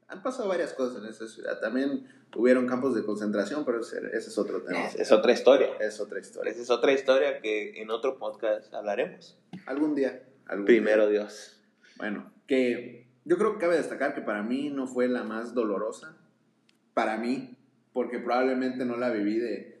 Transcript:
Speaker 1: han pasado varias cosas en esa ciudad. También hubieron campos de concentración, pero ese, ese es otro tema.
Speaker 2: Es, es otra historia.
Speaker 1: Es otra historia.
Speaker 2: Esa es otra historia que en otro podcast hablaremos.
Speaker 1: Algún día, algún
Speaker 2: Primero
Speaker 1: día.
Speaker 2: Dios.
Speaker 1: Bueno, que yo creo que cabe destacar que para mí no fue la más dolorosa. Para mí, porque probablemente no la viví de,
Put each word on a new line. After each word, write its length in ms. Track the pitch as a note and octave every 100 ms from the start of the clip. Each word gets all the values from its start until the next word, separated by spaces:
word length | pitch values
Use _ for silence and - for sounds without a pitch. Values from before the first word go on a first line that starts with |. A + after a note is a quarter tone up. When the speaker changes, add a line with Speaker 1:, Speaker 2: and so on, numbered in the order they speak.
| -
Speaker 1:
han 160 | F#3
pasado 240 | C4+ B3+ G#3
varias 240 | F3 D3
cosas 300 | - B2 G#2
en 60 | G#2+
esa 180 | A2 A2
ciudad. 320 | - - -
También 480 | A2 B2 C#3 C3+ - - _ G2+
hubieron 300 | B2 B2+ B2
campos 280 | B2 C3+ A2+
de 80 |
concentración, 600 | G2+ G#2 G#2 G#2+ - D3 C#3
pero 160 | A#2
ese, 160 | - - -
ese 160 | A2+ -
es 80 | -
otro 240 | - F#2+
tema. 240 | - F2 -
Speaker 2:
Es, 80 | -
es 160 | -
otra 200 | A2+ A#2
historia. 340 | A2 A#2+ C#3 - -
Speaker 1:
Es 200 | G#2+ G#2
otra 200 | G#2 G2
historia. 320 | - - F#2
Speaker 2:
Esa 100 | A#2
es 80 | A#2+
otra 220 | A#2+ C#3+
historia 460 | C3+ - C3+ C#3+ -
que 400 | A2 G#2+ G#2 G#2
en 100 | G#2+
otro 260 | A2+ C3 -
podcast 560 | G#2+ - A2 G#2+ -
hablaremos. 640 | A2+ G#2 G2+ F3 - - - _ - -
Speaker 1:
Algún 280 | C#3 D3+ C#3+
día, 280 | C3 - - _ -
algún 180 | F#2+ G2+
Speaker 2:
Primero 420 | A#2 G#2+ A2 G#2
Speaker 1:
día. 120 | G#2
Speaker 2:
Dios. 400 | G#2 - - - _ _ - -
Speaker 1:
Bueno, 340 | G#2 G2+ - _ -
que 580 | C3 B2 A#2 - - - _ -
yo 120 | F3+
creo 160 | A3
que 60 | G#3
cabe 160 | E3+ E3
destacar 400 | - A2 C#3+ -
que 60 |
para 200 | - G#2
mí 280 | G#2+ C3 D3
no 180 | C#3 B2+
fue 200 | B2 B2
la 140 | B2
más 300 | G#2+ A2 A#2
dolorosa. 640 | A#2+ G#2+ F#2+ A2 B2 D#3 D#3+ _ _ _ _ _ _ _
Para 240 | - A2 A2
mí, 380 | A#2 C3+ - - _ _ _
porque 240 | B2+ A#2 A#2+
probablemente 640 | A#2+ A#2+ C3 B2+ C3 B2+ B2
no 120 | A#2+
la 140 | B2
viví 260 | A2 G#2 A2+
de, 400 | A#2+ G2 - -